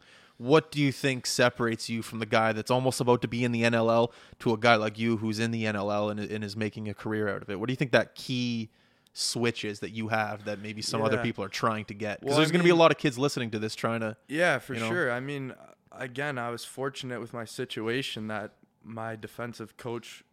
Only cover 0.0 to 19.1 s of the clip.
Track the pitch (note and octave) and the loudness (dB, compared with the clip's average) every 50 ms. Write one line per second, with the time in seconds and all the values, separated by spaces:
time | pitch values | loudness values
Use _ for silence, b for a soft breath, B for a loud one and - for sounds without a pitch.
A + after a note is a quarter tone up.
0 | B B B B B B B - A#2 B2 D3 D#3+ D3+ - - D3 C#3+ C#3 B2 - | B B B B B B B -8 2 4 6 6 4 4 2 2 2 2 2 2
1 | - C#3 C3 B2 - - - - B2+ B2 - - A#2+ A#2 A2 A2+ - - A#2 A#2 | 0 0 0 0 -2 -2 2 4 4 4 4 2 0 0 0 -2 -4 -4 -4 -4
2 | A2+ - - A2 A2+ G#2+ A#2 A2+ A2 A2+ A2 A2 G#2+ - B2+ B2+ C3 C3 A#2+ - | -4 -6 -6 -6 -2 2 4 4 4 4 2 0 0 2 2 2 4 2 0 2
3 | C3+ A#2+ B2 A#2+ - A#2 A#2 A#2 B2+ A#2+ A#2+ A#2 A#2 A#2 A#2 A2+ A2+ A2+ A#2 A#2 | 4 4 4 4 4 0 0 0 0 0 2 4 4 4 4 4 4 6 6 6
4 | A#2 A#2+ B B B B B - - B2+ A2+ G#2+ A2+ A#2+ A#2 G#2+ G#2+ G#2+ G#2 A2 | 4 2 B B B B B -4 0 0 2 4 6 6 6 6 4 0 -2 0
5 | A2+ A#2 A#2 G#2+ A2 A2 G#2+ G#2+ A#2 A#2 A#2 A2+ A2 A2 G#2 G2+ G2 G#2 G#2 G#2 | 0 2 2 2 0 0 0 0 0 0 0 0 -2 -2 -2 0 0 0 0 0
6 | G#2 G#2 G#2 G#2 G#2 - G#2 G#2+ G#2+ G2+ G2+ A2 A2 G#2+ - A2+ G#2+ G#2 G2 - | 0 0 -2 -4 -4 -6 -6 -6 -6 -6 -4 -4 -4 -4 -4 -6 -8 -8 -10 -8
7 | - A2 G#2+ G#2+ G#2+ G2+ G2 G2+ - - G2+ F2+ A2 A#2+ C3 - D3+ B2 C3 A#2 | -6 -4 -2 -2 -2 -2 -2 -4 -6 -8 -6 -4 -4 -4 -2 -2 2 4 4 4
8 | G#2+ - - - - - C3 B2 B2 A#2+ A#2+ A#2 A2 G#2+ b b b b b b | 4 2 -2 -12 -8 -4 -2 -2 0 0 -2 -2 -4 -6 b b b b b b
9 | b b _ - - - - B2 A#2 A#2 A2+ - - G#2+ G2+ - - F2+ G#2+ A2+ | b b _ -6 -4 -4 -2 0 0 0 0 -2 -4 -6 -6 -6 -8 -8 -6 -6
10 | A2 G#2+ A2+ A2 G#2+ G#2 G#2+ G#2 G2+ G#2+ G#2 G2 G2+ G#2+ G#2+ G#2+ G#2+ - - A2 | -4 -2 0 0 0 -2 -4 -8 -8 -8 -8 -6 -8 -10 -10 -8 -6 -4 -2 0
11 | A2 A2 A2 A#2 A#2+ A#2+ A2+ - G2+ F#2+ - - - A#2 A2 G#2+ G#2 - G#2+ G2+ | 0 2 0 0 0 -2 -4 -4 -6 -8 -4 0 0 0 0 0 -4 -8 -8 -8
12 | G#2+ G#2 F#2+ - - C3+ C#3+ D3+ D#3 D3+ D3+ F3+ F3 F3 F3 E3 E3 D#3+ D3 - | -6 -6 -6 -6 -2 0 2 4 4 4 4 4 6 6 8 8 8 6 6 4
13 | - D#3 A#2+ B2 C#3 C#3+ - C#3 B2 A2+ A2 G#2+ G#2+ A2 - - - A2+ A2+ A#2 | 2 0 0 2 0 0 0 -2 -4 -4 -4 -4 -4 -4 -4 -2 -2 -2 -2 -2
14 | A2+ A2 G#2+ - _ - C3+ D#3 F3 F3 D3 B2 - - C3 A2+ A2+ A2+ A#2 F3+ | -2 -4 -6 -8 _ -6 -2 0 2 2 2 0 -2 -6 -6 -4 -2 -2 0 0
15 | D#3+ B2+ A#2+ B2 C3 C#3 C#3+ C#3 C3+ B2+ - - - - - _ _ _ - - | 0 0 -2 -2 -4 -6 -8 -8 -8 -10 -12 -14 -18 -20 -20 _ _ _ -14 -12
16 | C3 C3 A#2+ C3+ C#3+ D3 C#3 B2 A#2+ A#2+ A#2+ A2+ - - - C3 C3 C#3 C3+ - | -12 -10 -6 -6 -6 -4 -4 -4 -4 -4 -6 -8 -10 -12 -8 -6 -6 -6 -6 -6
17 | - B2+ B2 A2+ A2+ A#2 - A#2+ A2+ - - - B2+ - - A#2 G#2+ A2+ A#2 C3+ | -8 -8 -8 -8 -8 -8 -10 -10 -10 -10 -8 -8 -8 -6 -6 -6 -4 -2 -2 -2
18 | C3+ - - A2+ G#2+ A2 G#2+ G#2 G#2 G#2+ - _ _ _ _ _ - - A2+ A2+ | -2 -4 -6 -8 -6 -6 -6 -6 -8 -10 -12 _ _ _ _ _ -20 -14 -12 -10
19 | A2 A2+ | -8 -8